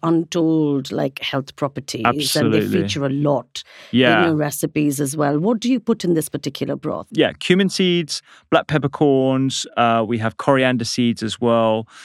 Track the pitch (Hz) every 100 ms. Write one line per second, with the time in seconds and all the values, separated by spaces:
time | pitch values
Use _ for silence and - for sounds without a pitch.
0 | 165 165 160 175 160 160 147 143 135 131
1 | 143 139 - 139 131 - 143 139 135 131
2 | 117 143 139 156 117 110 101 104 - 143
3 | 139 139 143 135 - - - - - 120
4 | - 110 165 156 147 - 156 156 147 135
5 | 139 151 143 147 190 233 240 254 - 226
6 | 175 165 156 143 - - - 139 151 -
7 | - - 131 - - 180 196 - 185 175
8 | 151 - - - _ 165 - 151 135 -
9 | 147 135 131 131 135 113 - - 117 113
10 | 107 117 110 - - 135 131 123 113 -
11 | 120 113 110 - 120 117 113 110 110 -